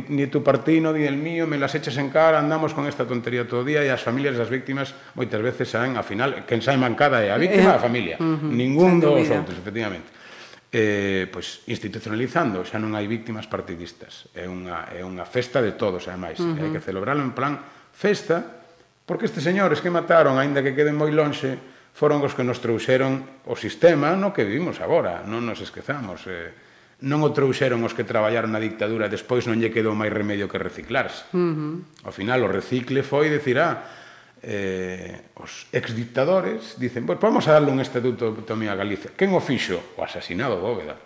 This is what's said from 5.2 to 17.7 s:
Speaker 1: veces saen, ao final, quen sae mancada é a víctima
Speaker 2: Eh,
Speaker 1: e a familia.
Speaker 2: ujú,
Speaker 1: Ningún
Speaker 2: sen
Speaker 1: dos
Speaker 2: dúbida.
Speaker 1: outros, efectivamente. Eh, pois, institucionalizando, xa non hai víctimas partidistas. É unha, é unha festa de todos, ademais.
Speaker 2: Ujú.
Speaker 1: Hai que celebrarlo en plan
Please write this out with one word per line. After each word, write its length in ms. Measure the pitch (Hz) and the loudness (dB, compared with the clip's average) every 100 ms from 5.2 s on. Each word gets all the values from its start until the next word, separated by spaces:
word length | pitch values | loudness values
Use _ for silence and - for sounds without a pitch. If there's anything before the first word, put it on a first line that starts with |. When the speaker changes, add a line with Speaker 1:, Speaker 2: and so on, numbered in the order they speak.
| 117 104 | -4 -2
Speaker 1:
veces 260 | 120 113 123 | -2 -2 -2
saen, 240 | 113 127 117 | 0 0 -2
ao 80 | - | -4
final, 400 | 101 135 95 - | -2 -2 -2 -2
quen 160 | 117 | 0
sae 160 | 120 135 | 2 2
mancada 480 | 127 113 147 123 101 | 2 4 4 4 2
é 80 | |
a 80 | 110 | 2
víctima 320 | 175 196 190 | 4 6 8
Speaker 2:
Eh, 20 | 143 | 6
Speaker 1:
e 20 | |
a 40 | |
familia. 340 | 120 120 90 82 | 4 0 -2 -2
Speaker 2:
ujú, 240 | 165 156 151 | 0 0 0
Speaker 1:
Ningún 480 | 120 127 143 180 175 | 0 2 6 8 8
Speaker 2:
sen 20 | |
Speaker 1:
dos 140 | 151 160 135 | 6 6 4
Speaker 2:
dúbida. 100 | 104 | 0
Speaker 1:
outros, 160 | 90 85 | -2 -8
efectivamente. 520 | 95 110 107 87 - - - - - - - | -8 -4 -4 -6 -12 -20 -20 -20 -20 -20 -4
Eh, 560 | 120 107 101 98 95 92 | 0 2 2 2 0 -2
pois, 320 | 92 - - - | -6 -10 -12 -8
institucionalizando, 960 | 113 107 107 107 110 127 170 147 95 | -6 -6 -8 -6 -4 -2 0 0 -2
xa 160 | 90 107 | -4 -4
non 160 | 107 | -4
hai 160 | 107 104 | -2 -2
víctimas 400 | 113 110 110 110 | -4 -6 -10 -6
partidistas. 800 | 95 92 85 85 - - - - 87 | -8 -6 -10 -12 -16 -20 -20 -18 -12
É 80 | 90 | -10
unha, 400 | 92 90 85 - | -10 -8 -10 -10
é 80 | 90 | -10
unha 240 | 92 92 82 | -10 -10 -4
festa 320 | 123 123 139 110 | -4 -2 0 0
de 80 | |
todos, 320 | - 104 90 - | 0 -2 -2 -8
ademais. 320 | 92 85 80 | -8 -8 -4
Speaker 2:
Ujú. 240 | 170 156 | -2 -2
Speaker 1:
Hai 80 | 156 | -4
que 140 | 156 | -4
celebrarlo 420 | - 95 104 147 131 | -6 -6 -2 -2 -2
en 80 | |
plan 240 | 117 139 143 - | -4 -4 -6 -12